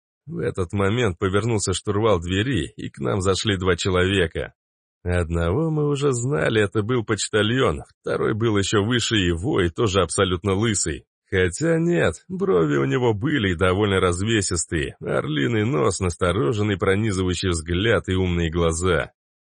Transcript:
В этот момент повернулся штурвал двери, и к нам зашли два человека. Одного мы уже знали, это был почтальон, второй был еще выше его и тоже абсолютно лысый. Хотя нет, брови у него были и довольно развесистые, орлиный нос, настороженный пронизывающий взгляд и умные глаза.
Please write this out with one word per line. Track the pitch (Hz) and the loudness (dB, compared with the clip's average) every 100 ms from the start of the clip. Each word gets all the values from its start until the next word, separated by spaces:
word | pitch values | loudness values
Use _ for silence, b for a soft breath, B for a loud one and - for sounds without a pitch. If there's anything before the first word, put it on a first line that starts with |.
| _ _ - | _ _ -12
В | 165 | -6
этот | - - 87 | -4 -4 -4
момент | 101 98 120 113 85 | 0 0 2 0 0
повернулся | 98 101 117 107 - | 0 0 0 -2 -2
штурвал | 90 - 101 113 90 | -4 -2 0 2 2
двери, | 87 95 123 107 65 - | 0 -2 0 -2 -4 -8
и | - | -12
к | - | -8
нам | 127 107 | -4 -2
зашли | 92 92 110 95 | 0 0 0 0
два | 92 87 | 0 0
человека. | 98 92 92 98 82 82 62 - _ _ _ _ | 0 2 2 2 0 -2 -10 -12 _ _ _ _
Одного | 87 90 80 85 85 117 160 | -2 -2 0 0 0 0 0
мы | 151 147 | 0 -2
уже | 139 143 | 0 -2
знали, | 120 127 151 143 110 | -2 -2 -2 0 2
это | 101 110 | 2 0
был | 104 127 | 0 -2
почтальон, | 107 104 - 107 107 127 113 69 - _ | -2 -2 0 0 2 2 0 -2 -8 _
второй | - - 131 | -6 -2 0
был | 107 117 101 | 0 2 2
еще | 95 107 | 2 0
выше | 104 123 - | 2 0 0
его | 110 87 82 113 104 | 2 2 0 -2 0
и | 87 | 0
тоже | - 113 95 | 0 0 2
абсолютно | 85 - 92 87 101 | 2 2 0 0 0
лысый. | 95 113 98 82 65 - _ _ | 0 0 0 -4 -6 -12 _ _
Хотя | 95 92 - 165 165 | 0 0 0 0 0
нет, | 170 170 117 - - | 2 2 0 -2 -8
брови | 185 196 180 156 143 | -4 2 2 2 2
у | 135 | 0
него | 135 123 | 2 2
были | 104 135 143 95 | 2 0 0 0
и | 85 | 2
довольно | 92 92 107 92 | 2 2 2 2
развесистые, | 90 87 107 110 95 87 - 82 65 - | 2 0 0 0 0 -4 -2 -4 -4 -6
орлиный | - 127 135 151 131 110 | -4 -4 -2 -2 0 0
нос, | 107 147 123 90 | 0 0 0 0
настороженный | 92 - 90 92 139 107 104 92 | -2 0 0 0 0 0 0 0
пронизывающий | 98 98 110 92 92 87 95 | 2 2 0 0 -2 0 -2
взгляд | 82 80 87 113 95 95 | -2 -2 0 2 0 0
и | |
умные | 92 92 85 85 | 0 0 0 0
глаза. | 85 82 80 92 78 60 _ _ _ | 2 0 2 0 0 -2 _ _ _